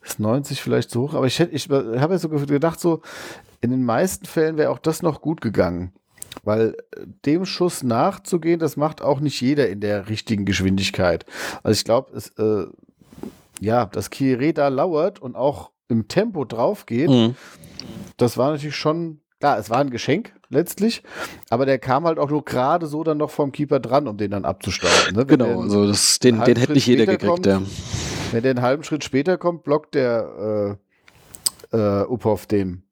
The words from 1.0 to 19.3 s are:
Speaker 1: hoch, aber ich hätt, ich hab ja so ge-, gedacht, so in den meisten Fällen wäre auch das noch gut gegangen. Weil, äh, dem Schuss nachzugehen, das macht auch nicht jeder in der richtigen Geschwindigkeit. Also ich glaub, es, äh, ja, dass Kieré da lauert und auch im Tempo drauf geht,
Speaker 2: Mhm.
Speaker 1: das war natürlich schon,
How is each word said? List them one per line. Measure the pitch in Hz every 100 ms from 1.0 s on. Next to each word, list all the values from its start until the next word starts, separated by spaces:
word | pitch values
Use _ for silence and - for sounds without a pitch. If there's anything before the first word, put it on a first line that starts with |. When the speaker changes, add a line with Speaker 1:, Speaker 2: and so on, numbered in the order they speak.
Speaker 1:
hoch, | 139
aber | 151 131
ich | -
hätt, | 170
ich | 147 -
hab | 135 110 117 147
ja | 185
so | 160
ge-, | 151 143
gedacht, | 143 160 160
so | 175 160 - - - - - _
in | 117
den | 131
meisten | 123 113 185 - -
Fällen | - 160 156
wäre | 139
auch | 131
das | 160 160
noch | 170 139
gut | 147 165
gegangen. | 113 98 90 87 90 _ _ _ - -
Weil, | - 107 113 - - -
äh, | - -
dem | - 160 185
Schuss | - 180 -
nachzugehen, | 131 117 170 196 - 180 160 170
das | 160 139
macht | 151 156
auch | 127 139
nicht | 147 -
jeder | 123 147 120
in | 101
der | 104 104 95
richtigen | 107 - 104
Geschwindigkeit. | 98 90 95 95 95 - 90 82 - - - -
Also | - 107
ich |
glaub, | - 117 135
es, | 104 - -
äh, | 110 107 85 - _ _ _ - - - _ -
ja, | 98 120 104
dass | - 95
Kieré | - 135 123 143
da | 151 139
lauert | 131 175 151 180 190
und | 127 110
auch | 131 139 - _ _
im | 113 107
Tempo | - 226 180
drauf | 123 113 135 202 -
geht, | 117 143
Speaker 2:
Mhm. | 127 113 127 - - - - - - - -
Speaker 1:
das | 120 117
war | 135
natürlich | 151 147 139
schon, | 156 160 165 151 _